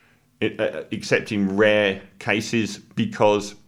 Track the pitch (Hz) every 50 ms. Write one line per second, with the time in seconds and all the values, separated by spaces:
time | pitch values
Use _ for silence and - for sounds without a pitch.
0 | _ _ _ _ _ _ _ - 110 107 - - 107 - - 78 - - - 104
1 | 101 - 135 120 - - 113 101 101 95 95 98 107 107 107 104 104 98 95 98
2 | - - _ - - - 104 107 110 - - 117 110 95 - - - - - -
3 | 117 98 107 - 117 104 104 104 98 - - - -